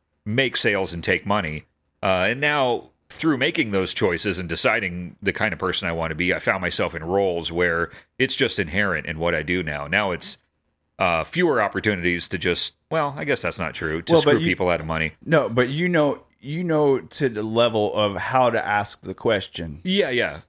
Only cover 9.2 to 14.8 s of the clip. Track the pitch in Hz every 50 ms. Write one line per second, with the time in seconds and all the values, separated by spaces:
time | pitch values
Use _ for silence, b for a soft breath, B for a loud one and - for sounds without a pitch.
9.2 | 82 87 82 78 78 82 87 92 85 78 73 71 71 73 87 104 104 95 87 82
10.2 | - - - - _ _ _ _ _ _ _ _ _ _ _ - 98 90 85 80
11.2 | 78 - - 165 180 165 139 113 104 98 - 98 - 107 101 90 85 90 87 85
12.2 | - - - 85 80 90 82 - - - - _ _ - 156 160 147 143 135 147
13.2 | 151 143 131 - - - - - 85 73 67 - 85 78 78 85 85 - 170 160
14.2 | - 147 147 110 82 123 90 - 95 90 85 80